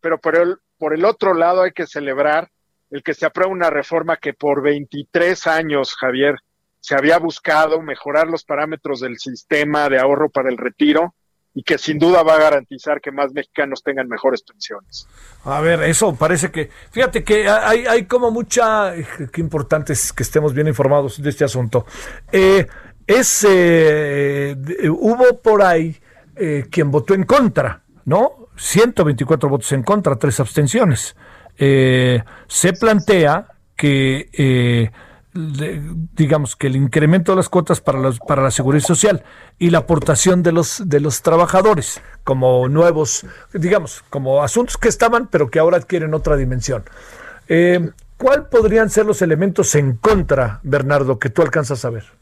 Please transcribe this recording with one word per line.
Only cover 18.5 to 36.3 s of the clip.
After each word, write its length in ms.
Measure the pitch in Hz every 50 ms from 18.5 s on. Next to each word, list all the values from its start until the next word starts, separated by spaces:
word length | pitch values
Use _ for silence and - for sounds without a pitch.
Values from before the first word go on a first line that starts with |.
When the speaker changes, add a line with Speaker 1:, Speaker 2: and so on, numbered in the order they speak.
| - 240 233 220 220 214 208 190 175
Speaker 2:
eh, 100 | 170 147 - - - 156 127 -
qué 80 | -
importante 520 | 165 156 - 156 139 - - 156 147 - 147
es 200 | 120 - - -
que 100 | - 123
estemos 320 | - - 156 151 151 127
bien 120 | 135 151
informados 560 | 156 139 - 139 135 143 147 139 135 - - 139
de 60 | 147
este 160 | 139 - 147
asunto. 420 | 135 - 127 123 113 110 123 117 - - - - - - - - - -
Eh, 340 | 190 190 190 196 196 170 - - - - - - - -
es, 380 | - 196 247 262 - - - 208 208
eh, 1040 | 190 185 180 170 170 165 160 156 151 151 151 143 143 143 143 139 143 143 143 143 143
de, 340 | 135 135 147 180 392 277 156
hubo 500 | 160 - - 208 233 247 254 247 240 -
por 220 | _ 226 220 208 202
ahí, 380 | 185 175 165 160 165 156 - _ _ _ _ _ _ _
eh, 320 | - 208 160 151 143 127 -
quien 200 | - 175 156 143
votó 240 | 135 151 - - 196
en 100 | 190 185
contra, 580 | - 247 285 262 214 - - 131 - - - _ _ _ - _
¿no? 440 | - 143 190 240 302 - - 226 _ _
Ciento 480 | - - - - 180 226 247 - - 180
veinticuatro 440 | 151 143 117 143 123 156 147 - 143
votos 240 | 135 127 - - 143
en 100 | 135 123
contra, 340 | - 196 208 185 160 139
tres 220 | 117 - 143 131 -
abstenciones. 760 | 139 113 - - 147 135 - 220 220 185 131 110 - - - _ - - - - - - _ _
Eh, 640 | 143 139 139 135 131 131 127 127 127 127 123 117 110 - - - -
se 260 | _ - - - 180 185
plantea 760 | 185 - 220 214 208 160 - 208 180 160 143 151 175 214 _ _ _ _ _ _
que, 540 | - - 147 139 135 135 131 131 139 147 - -
eh, 580 | - 147 135 127 127 123 120 120 120 113 110 - - - - - _ _ _ _
de, 500 | 180 160 156 143 135 151 170 196 156 143 160 165 165 160 165 -
digamos 440 | - 160 139